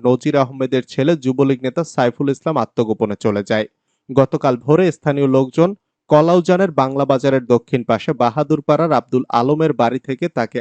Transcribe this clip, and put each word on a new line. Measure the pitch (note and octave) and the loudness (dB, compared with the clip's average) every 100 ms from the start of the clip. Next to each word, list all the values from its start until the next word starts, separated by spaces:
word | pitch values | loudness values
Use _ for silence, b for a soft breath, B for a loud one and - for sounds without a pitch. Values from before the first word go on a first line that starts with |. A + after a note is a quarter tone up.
| B2 | 0
নজির | B2+ D3+ C#3+ | 0 0 0
আহমেদের | B2+ C3+ C3 B2+ | -2 -4 -4 -4
ছেলে | A#2+ - C#3 E3 | -4 -2 0 0
যুবলীগ | B2+ C3 C#3 C3 | -2 0 0 0
নেতা | B2+ - | -4 -6
সাইফুল | D#3+ - B2 A#2+ C#3+ | -4 -2 -2 0 -4
ইসলাম | C3+ - D3+ | -4 -4 -4
আত্মগোপনে | A2+ - A2+ G#2 A2 G2+ | -2 -2 -4 -2 -4 -4
চলে | A2+ G#2 | -4 -4
যায়। | G2+ A2 G#2+ _ _ _ - | -2 -4 -4 _ _ _ -2
গতকাল | C3 C3 D#3 C#3+ B2 | 0 2 0 -2 -2
ভোরে | A#2+ D#3+ F#3 | 0 2 2
স্থানীয় | - D#3 C#3+ C#3 | -2 -4 0 2
লোকজন | C3 C3 C#3+ F3 G3+ _ _ - | 2 0 0 0 -2 _ _ 2
কলাউজানের | D3+ D#3+ F3+ E3+ F3+ F#3+ | 4 4 2 2 2 0
বাংলা | D3 C3 C#3 | 0 -2 0
বাজারের | C#3 C3+ C#3 C3+ A#2+ | 0 0 2 0 2
দক্ষিণ | A#2+ - C3 | 0 0 -4
পাশে | A#2 A2 - | -2 -2 -2
বাহাদুরপাড়ার | C#3 A#2+ A#2 C#3+ D3+ C#3+ D3 E3 | -2 -2 0 -2 -2 0 0 0
আব্দুল | C3 - B2+ B2+ | -2 0 -2 0
আলমের | A#2 B2 D3+ D#3+ | 0 0 0 0
বাড়ি | B2+ A#2 B2+ | 0 -2 -2
থেকে | - C3 E3+ | -6 -6 -6
তাকে | C3 A2+ A#2+ | -4 -4 -6